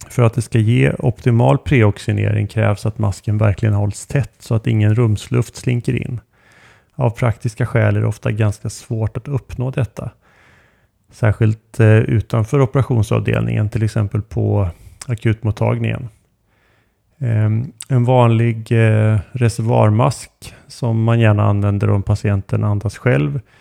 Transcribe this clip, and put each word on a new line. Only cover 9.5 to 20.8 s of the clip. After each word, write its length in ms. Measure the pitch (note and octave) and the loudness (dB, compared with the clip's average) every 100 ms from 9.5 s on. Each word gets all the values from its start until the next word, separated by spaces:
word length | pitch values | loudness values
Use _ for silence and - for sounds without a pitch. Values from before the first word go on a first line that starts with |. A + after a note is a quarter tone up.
| - B2+ | -8 -6
detta. 400 | C3+ A#2 - - - _ _ _ _ _ _ _ _ _ | -4 -6 -6 -14 -14 _ _ _ _ _ _ _ _ _
Särskilt, 680 | - A2 - A2 G#2+ _ - | -2 0 2 0 -2 _ 2
eh, 180 | A2 A2 | 4 6
utanför 640 | C3 A2+ - A#2 G#2+ C#3+ | 4 0 0 -2 0 0
operationsavdelningen, 1080 | B2+ C#3 A#2 A#2 G#2+ A#2 G#2+ A2+ A#2 A2+ G#2+ | 2 0 0 0 0 0 0 -2 -2 -2 -2
till 140 | G#2+ | -2
exempel 380 | A2 A2+ G2+ G#2 | -2 -2 -2 -4
på 480 | - A#2 G#2+ G#2 F#2 - - - - | -6 -4 -2 0 -2 -6 -20 -16 -8
akutmottagningen. 1000 | A#2 A#2 G#2+ A2 - A2+ A#2 A2+ A2+ B2 _ _ _ _ _ _ _ _ _ _ - | -4 -2 -2 -2 -2 -2 -2 -4 -6 -10 _ _ _ _ _ _ _ _ _ _ -8
Ehm, 520 | B2 A2 G#2+ A2 C3+ - - | -2 0 0 0 -4 -10 -2
en 140 | B2+ | 0
vanlig, 680 | A#2+ B2+ A#2 A2+ A#2 A2+ A2 | 2 4 4 4 0 -2 -2
eh, 480 | A#2 A2+ G#2+ G#2+ G#2+ - | 2 4 4 2 0 -2
reservoarmask 1200 | B2 A#2 - A2+ B2 G#2+ G#2+ C3+ - - _ - - - | -2 -2 0 0 4 4 4 0 -2 -12 _ -20 -20 -20
som 360 | - | -6